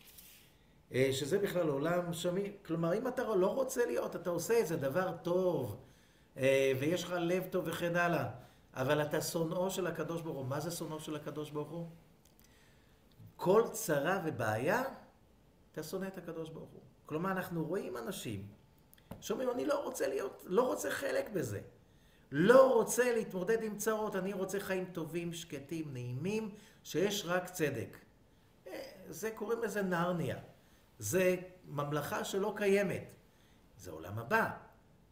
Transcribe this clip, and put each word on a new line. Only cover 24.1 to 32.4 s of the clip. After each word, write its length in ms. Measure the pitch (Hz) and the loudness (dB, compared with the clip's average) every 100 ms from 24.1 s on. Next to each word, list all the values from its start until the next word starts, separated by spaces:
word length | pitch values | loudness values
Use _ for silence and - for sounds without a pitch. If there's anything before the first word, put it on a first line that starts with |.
| 190 | -2
אני 160 | 185 | -2
רוצה 280 | 202 190 202 | -2 -4 -4
חיים 240 | 196 190 | -2 -2
טובים, 480 | 175 170 156 175 170 | -4 -6 -6 -4 -6
שקטים, 600 | 165 - 139 131 165 151 | -6 -10 -12 -8 -8 -6
נעימים, 600 | 127 123 127 175 214 214 - - - | -8 -6 -4 -2 -2 -4 -10 -18 -20
שיש 420 | - 151 202 196 160 | -6 0 0 0 0
רק 240 | 180 180 | -2 -2
צדק." 480 | - 156 113 92 - - - _ _ _ _ 381 | -2 -2 -2 -6 -12 -20 -20 _ _ _ _ -12
אה, 60 | 339 - - 185 | -10 -12 -14 -14
זה 220 | - 220 | -8 -8
קוראים 320 | 220 208 233 | -6 -4 -2
לזה 200 | 220 202 | -2 -2
נרניה. 540 | 190 170 180 175 131 - - - - - _ - | 0 2 2 0 -2 -4 -8 -20 -20 -20 _ -10
זה 380 | 107 175 185 180 - - 151 | 0 4 4 4 -2 -16 -8
ממלכה 560 | 147 143 147 - 214 | -4 -2 -2 -2 -4
שלא 300 | 220 196 | -2 0